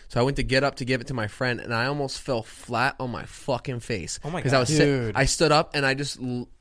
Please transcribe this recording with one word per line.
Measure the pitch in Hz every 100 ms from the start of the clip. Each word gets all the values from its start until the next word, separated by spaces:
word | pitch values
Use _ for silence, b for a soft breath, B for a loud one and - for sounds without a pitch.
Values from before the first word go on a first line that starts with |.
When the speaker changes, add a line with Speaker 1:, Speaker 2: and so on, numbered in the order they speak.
| B
Speaker 1:
So | 117
I |
went | 131 139
to |
get | 113 131
up | 139 -
to |
give | 123 127
it | 131
to |
my | 127 104
friend, | - 127 117
and | -
I | 117 127
almost | 147 135 -
fell | - 117
flat | - - - 117 131 -
on | 127
my | 104
fucking | - - - 120 - 120
face. | - 104 76 -
Speaker 2:
Oh | 147
my | 175
Speaker 1:
'Cause | 165
I | 135
Speaker 2:
God. |
Speaker 1:
was | 123
sit-, | 156
Speaker 3:
Dude. | 143 135 113 127
Speaker 1:
I |
stood | 135 - 156
up, | 151 165
and | 147 135
I |
just | 135 143 -
l-, | 127 123 - -